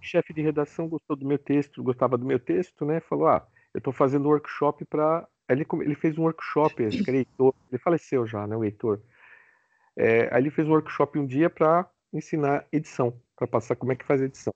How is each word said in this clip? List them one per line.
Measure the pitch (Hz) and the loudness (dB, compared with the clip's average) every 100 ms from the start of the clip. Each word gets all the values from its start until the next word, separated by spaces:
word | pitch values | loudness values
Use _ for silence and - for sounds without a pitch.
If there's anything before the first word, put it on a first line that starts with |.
O | - | -2
chefe | 175 - | -2 -2
de | 156 | -2
redação | 151 147 147 - 165 | -2 -2 -4 -4 -6
gostou | 160 _ 143 | -6 _ -6
do | 135 | -2
meu | 143 | -2
texto, | - 143 139 - | 0 0 0 -6
gostava | 123 123 123 127 | -4 0 0 0
do | 127 | 0
meu | 131 | -2
texto, | - 170 180 _ 147 | 0 -2 -2 _ -4
né? | 160 | -4
Falou, | - 147 160 | -4 0 2
"Ah, | 113 - _ _ | 2 0 _ _
eu | - | -8
tô | 117 | -6
fazendo | 127 139 143 139 | 0 2 2 2
workshop | 151 147 - 147 - 165 | 0 0 -4 -2 -2 -8
pra." | 151 151 165 - _ _ | -2 -2 -2 -6 _ _
Aí | 131 | -2
ele | 156 | -2
come-, | 165 | -4
ele | - 147 | -4 -2
fez | 165 156 | -2 0
um | |
workshop, | 160 160 - - 151 - 117 | -2 -2 -4 0 0 0 -2
acho | 92 | -2
que | 101 | -2
era | 131 | 0
Heitor, | 127 _ 131 - _ | -2 _ 2 2 _
ele | 123 | -4
faleceu | - 165 - 139 113 | 0 -2 0 -2 -2
já, | 110 104 | -4 -6
né, | 110 | -2
o | |
Heitor. | 110 101 113 104 - _ - - _ _ _ _ _ - | -4 -2 -2 -2 -4 _ -20 -20 _ _ _ _ _ -2
É, | 110 113 117 | 2 4 4
aí | 127 | 2
ele | 139 | 0
fez | 147 156 | 0 2
um | |
workshop | 156 151 - 143 156 | 2 0 -2 -2 0
um | 139 | -2
dia | 131 170 | 0 0
pra | - 160 170 180 _ _ | 2 4 4 0 _ _
ensinar | 160 - 165 147 143 - | -12 -6 -2 0 0 -2
edição, | 151 156 - 123 117 _ _ | -6 -6 -2 -2 -2 _ _
pra | 123 | -2
passar | 120 - 120 | -2 -2 -4
como | 123 | -2
é | 131 | -4
que | - | 0
faz | 143 | 0
edição. | 135 - - | 0 -4 -10